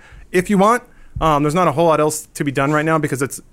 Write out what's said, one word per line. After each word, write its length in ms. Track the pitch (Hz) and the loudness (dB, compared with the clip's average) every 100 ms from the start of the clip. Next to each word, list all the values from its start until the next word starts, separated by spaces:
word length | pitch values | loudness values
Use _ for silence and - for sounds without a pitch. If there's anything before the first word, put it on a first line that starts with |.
| - | -20
<laughs> 200 | - - | -20 -4
if 200 | 180 175 | -4 0
you 60 | 202 | 2
want. 240 | 202 240 - - - - | 2 2 -4 -20 -16 -4
Um, 220 | 160 147 | 0 2
there's 140 | 147 160 | 0 2
not 120 | 170 | 0
a 40 | |
whole 160 | 139 170 | 2 2
lot 120 | 151 | 2
else 280 | 151 151 - - | 0 -2 -12 -6
to 80 | |
be 80 | 143 | -4
done 200 | 131 139 | -2 0
right 140 | 151 156 | 0 0
now 140 | 160 | 0
because 240 | 151 135 | -2 -4
it's 180 | 135 - - | -6 -8 -18